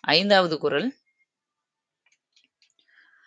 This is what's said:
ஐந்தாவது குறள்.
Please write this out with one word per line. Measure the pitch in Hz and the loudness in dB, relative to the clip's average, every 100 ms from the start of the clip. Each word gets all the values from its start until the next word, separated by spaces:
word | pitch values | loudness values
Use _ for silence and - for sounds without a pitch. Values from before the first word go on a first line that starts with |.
ஐந்தாவது | - 156 202 190 175 151 | -2 0 2 2 2 -2
குறள். | 143 143 233 - _ _ _ _ _ _ _ _ _ _ _ _ _ _ _ _ _ _ _ _ _ _ | -2 -2 -4 -8 _ _ _ _ _ _ _ _ _ _ _ _ _ _ _ _ _ _ _ _ _ _